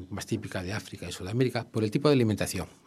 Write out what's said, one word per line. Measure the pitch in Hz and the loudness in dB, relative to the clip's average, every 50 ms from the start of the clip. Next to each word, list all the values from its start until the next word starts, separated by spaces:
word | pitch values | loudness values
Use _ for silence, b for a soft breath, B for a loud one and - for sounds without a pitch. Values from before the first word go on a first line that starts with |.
| 90 - | -12 -10
más | 101 95 - | -8 -10 -6
típica | - 117 104 104 - - 98 90 | -4 -4 -6 -4 -6 -8 -6 -6
de | 90 107 | -6 -6
África | 104 - - - - - 87 | -6 -8 -10 -12 -12 -10 -10
y | |
Sudamérica, | - - 95 92 110 123 131 123 - 120 - - | -10 -8 -8 -4 0 2 2 2 0 -2 -6 -4
por | - 113 110 | -2 0 0
el | 107 | 2
tipo | - 131 139 151 | 2 4 4 6
de | 147 | 6
alimentación, | 127 117 107 104 - 104 - - 92 80 - - - _ | 6 6 4 4 2 0 -2 -2 -4 -6 -8 -10 -14 _